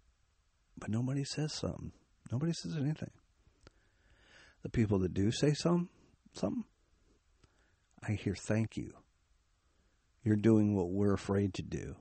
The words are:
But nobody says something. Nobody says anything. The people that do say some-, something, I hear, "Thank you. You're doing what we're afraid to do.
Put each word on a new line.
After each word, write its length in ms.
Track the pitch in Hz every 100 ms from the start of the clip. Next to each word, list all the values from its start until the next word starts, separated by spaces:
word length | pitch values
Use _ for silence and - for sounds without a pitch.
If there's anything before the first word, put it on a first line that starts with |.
| _ _ _ _ _ _ _ -
But 120 | -
nobody 340 | 110 127 139
says 300 | 139 - 151
something. 380 | - 95 - 80 - _ _ -
Nobody 220 | 117 160
says 220 | 165 170 165
anything. 360 | 135 160 - - _ _ _ _ - _ _ _ _ _ _ - - _
The 60 | -
people 300 | - 107 101
that 140 | 92
do 180 | - 98
say 220 | 123 143
some-, 360 | 147 175 175 175 - _ _ _
something, 320 | - - 262 - _ _ _ _ _ _ _ _ _ _ _ _ _
I 120 | -
hear, 220 | 104 - 90
"Thank 400 | - 107 110 -
you. 180 | - - _ _ _ _ _ _ _ _ _ _ _ _
You're 120 | 117 107
doing 400 | 107 110 104 104
what 140 | 87
we're 240 | 98 101
afraid 400 | 95 - 98 101 87
to 60 |
do. 340 | 73 - - -